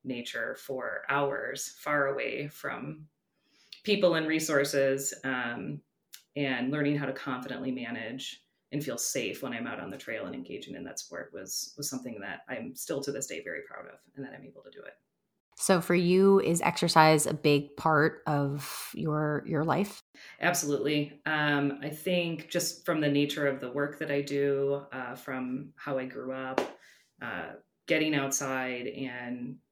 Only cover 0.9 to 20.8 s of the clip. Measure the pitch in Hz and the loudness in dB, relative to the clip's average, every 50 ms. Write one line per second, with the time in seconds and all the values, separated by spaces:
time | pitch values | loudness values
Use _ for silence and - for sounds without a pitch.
0.9 | - - - - 139 143 143 139 - - - 123 135 143 - - - - - 147 | -6 -6 -2 0 2 2 2 2 0 -2 -4 -6 -6 -8 -8 -10 -10 -8 -4 0
1.9 | 147 147 139 135 139 135 123 117 113 127 147 147 - - - 139 123 117 - 147 | 2 2 2 2 2 0 -2 -2 -2 -4 -6 -8 -10 -10 -8 -8 -6 -6 -8 -8
2.9 | 156 156 - - _ _ _ _ _ _ _ _ _ _ _ _ - - _ 214 | -10 -12 -14 -20 _ _ _ _ _ _ _ _ _ _ _ _ -20 -8 _ 0
3.9 | 202 196 180 175 165 160 160 156 160 156 156 - 151 139 139 143 - 139 135 135 | 4 6 6 6 6 4 2 2 0 0 2 4 4 4 4 4 4 4 4 4
4.9 | 135 135 135 - - - - 135 131 127 123 120 120 - - - 147 147 _ _ | 4 2 0 -4 -6 -4 -4 -2 -2 -2 -2 -2 -4 -4 -6 -6 -8 -10 _ _
5.9 | _ _ _ _ - - _ _ _ 147 143 135 131 120 127 131 147 151 147 143 | _ _ _ _ -20 -20 _ _ _ -2 0 0 0 0 0 0 2 2 2 2
6.9 | 147 143 143 127 131 - - 139 127 127 127 - 127 - - 131 127 127 117 117 | 2 2 0 -2 -4 -4 -4 -6 -6 -6 -6 -8 -8 -4 -4 -4 -4 -4 -6 -6
7.9 | 120 110 110 110 123 131 - - - - _ _ _ _ _ _ 143 147 147 131 | -6 -6 -6 -8 -8 -8 -10 -12 -12 -14 _ _ _ _ _ _ -6 -4 -4 -4
8.9 | 117 117 - - - 135 117 95 - - 135 127 120 113 117 117 110 101 82 92 | -4 -4 -4 -2 -2 -2 -2 -4 -4 -6 -6 -6 -6 -6 -4 -6 -6 -6 -8 -8
9.9 | 95 - - - 117 107 101 92 - 131 131 - - - - - - - - - | -10 -10 -8 -8 -8 -6 -6 -8 -8 -10 -10 -10 -10 -10 -10 -12 -12 -12 -12 -10
10.9 | - - - - - - - - - - 95 98 - - - - - - 143 - | -10 -12 -12 -10 -10 -12 -12 -12 -12 -14 -12 -8 -8 -8 -8 -8 -10 -10 -8 -6
11.9 | 135 123 123 123 113 101 98 101 82 - - - 127 113 117 - 127 - - - | -6 -6 -8 -10 -10 -10 -10 -10 -10 -12 -10 -10 -8 -8 -8 -10 -10 -10 -6 -4
12.9 | 160 135 139 139 143 - - - - - - 87 82 76 - - - - - - | -4 -4 -2 -4 -4 -6 -6 -8 -8 -10 -8 -8 -8 -8 -10 -12 -16 -16 -16 -16
13.9 | - - _ _ _ - 135 - - - - - - - - - - - - - | -18 -20 _ _ _ -12 -12 -12 -12 -16 -18 -18 -20 -20 -20 -18 -18 -16 -16 -16
14.9 | - _ _ _ _ _ _ _ _ _ _ _ _ - - - 190 170 - - | -18 _ _ _ _ _ _ _ _ _ _ _ _ -2 4 4 4 4 6 4
15.9 | 180 175 175 175 180 190 196 196 196 196 - - 170 170 - - - - - 165 | 4 4 6 6 8 8 10 10 8 8 6 4 2 4 2 0 2 2 0 6
16.9 | - 165 156 156 160 151 147 - 156 147 - 151 147 143 143 - - - - 160 | 8 10 10 10 10 8 6 2 -2 2 4 6 6 6 2 -2 -10 0 2 4
17.9 | 156 147 147 151 151 - - 160 151 143 143 139 143 143 139 - - - - - | 6 6 6 4 2 -2 -2 0 0 2 2 0 -2 -4 -6 -8 -8 -10 -10 -10
18.9 | - - 160 156 151 151 156 151 151 139 - - 165 143 160 165 135 160 202 202 | -8 -4 -2 0 0 2 0 0 0 -2 -2 0 0 0 2 2 2 2 2 0
19.9 | - - _ _ _ - - - - - - 170 175 - 165 147 147 - | -4 -14 _ _ _ -20 -20 -20 -8 0 0 2 2 2 2 2 0 2